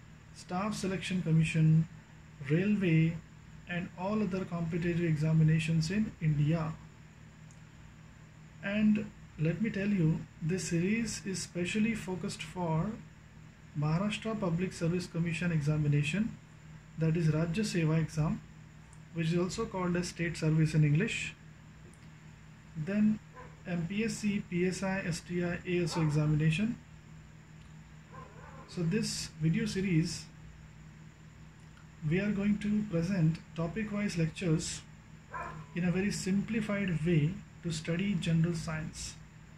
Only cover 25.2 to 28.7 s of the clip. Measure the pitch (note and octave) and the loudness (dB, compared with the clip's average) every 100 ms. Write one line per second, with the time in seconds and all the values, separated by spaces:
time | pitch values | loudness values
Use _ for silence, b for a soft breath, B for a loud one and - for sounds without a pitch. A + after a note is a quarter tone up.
25.2 | - F3 F3 F3 - F3 E3 F3 D#3 D3 | -4 -2 -2 -4 -2 0 0 2 2 2
26.2 | D3+ D3+ D#3+ D#3+ A3 B3 - - - - | 2 4 4 2 0 -2 -8 -20 -20 -20
27.2 | - - - - - - - - - - | -20 -20 -20 -20 -20 -20 -20 -20 -20 -18
28.2 | - - - - - | -18 -18 -18 -18 -12